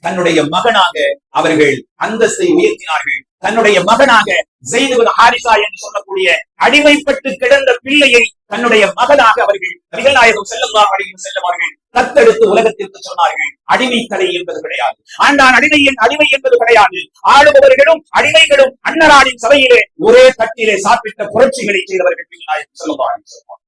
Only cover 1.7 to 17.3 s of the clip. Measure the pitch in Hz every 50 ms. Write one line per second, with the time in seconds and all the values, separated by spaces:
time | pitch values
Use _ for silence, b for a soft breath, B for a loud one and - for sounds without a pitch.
1.7 | 135 127 - _ _ _ 156 208 220 220 226 220 - - 185 170 151 - - 427
2.7 | 427 - - - - - - - - - _ _ _ _ - 190 220 226 226 208
3.7 | 208 185 175 190 226 226 277 262 240 196 - 202 185 165 - _ _ _ _ -
4.7 | - 233 269 269 247 247 226 - - - - - - - - 240 220 208 104 -
5.7 | - - - - - - - - - 190 185 175 175 - - _ _ _ 185 226
6.7 | 247 294 294 294 285 294 - 277 269 - _ 269 269 - 254 240 277 277 269 262
7.7 | - 247 _ 262 285 302 285 262 240 240 226 - _ _ _ _ 208 226 240 240
8.7 | 220 214 208 190 - 202 247 254 285 277 254 220 - 240 214 196 202 196 - -
9.7 | - _ _ _ - 202 240 269 277 262 233 233 214 208 202 - 220 233 262 -
10.7 | 220 214 311 - - - 196 190 190 180 - - - 190 - 180 175 - - -
11.7 | - _ _ _ _ 254 254 254 - - - 226 214 - 226 190 415 - 226 220
12.7 | - _ 392 - _ - - - - - - - - - - - - _ _ -
13.7 | - 226 254 247 240 226 196 - 202 185 190 180 175 175 175 170 156 151 - -
14.7 | - - - - - _ _ B B B - 247 285 277 269 254 254 - 294 302
15.7 | 302 302 277 277 269 254 220 240 277 302 302 294 269 277 269 262 - 480 - -
16.7 | 466 440 403 370 370 370 - _ _ _ _ -